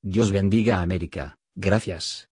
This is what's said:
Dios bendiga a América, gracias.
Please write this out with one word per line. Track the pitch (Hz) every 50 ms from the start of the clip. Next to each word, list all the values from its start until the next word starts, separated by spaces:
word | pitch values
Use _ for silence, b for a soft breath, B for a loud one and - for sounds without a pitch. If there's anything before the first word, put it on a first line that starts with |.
Dios | - 101 92 110 113 101
bendiga | 98 98 95 98 101 117 107 117 110 92
a |
América, | 87 85 90 90 87 80 - - 71 76 - _ _ _ _
gracias. | 92 92 98 98 110 - 104 90 82 - - - - - _